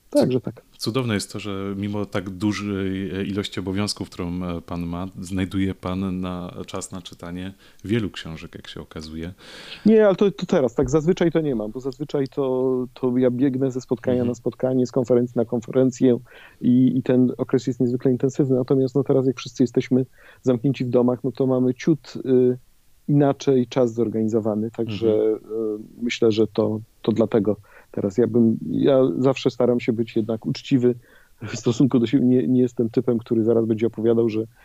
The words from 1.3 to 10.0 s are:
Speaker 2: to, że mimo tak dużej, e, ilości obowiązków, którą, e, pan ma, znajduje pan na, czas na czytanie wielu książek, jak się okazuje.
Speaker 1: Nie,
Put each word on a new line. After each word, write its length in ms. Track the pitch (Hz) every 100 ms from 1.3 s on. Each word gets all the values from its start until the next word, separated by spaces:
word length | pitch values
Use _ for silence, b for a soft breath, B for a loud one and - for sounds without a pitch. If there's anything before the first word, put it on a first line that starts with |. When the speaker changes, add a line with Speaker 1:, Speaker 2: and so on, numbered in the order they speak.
Speaker 2:
to, 60 | 107
że 340 | 104 98 98 98
mimo 280 | 104 104 101
tak 240 | 104 95
dużej, 800 | 92 104 101 104 98 98 95 98
e, 120 | 92
ilości 360 | 98 98 98 -
obowiązków, 500 | 95 95 104 - -
którą, 340 | - 87 90
e, 180 | 90 85
pan 240 | - 87 85
ma, 220 | 87 95 -
znajduje 540 | 90 95 90 95 95 92
pan 460 | 92 92 95 92
na, 320 | 92 90 90 - 90
czas 240 | 95 90
na 100 | 92
czytanie 520 | - - 85 90 92 98 b b 92
wielu 240 | 117 98
książek, 460 | - 82 80 82 -
jak 120 | -
się 140 | 85
okazuje. 520 | 78 82 78 80 85 95 B B B B 208
Speaker 1:
Nie, 200 | 220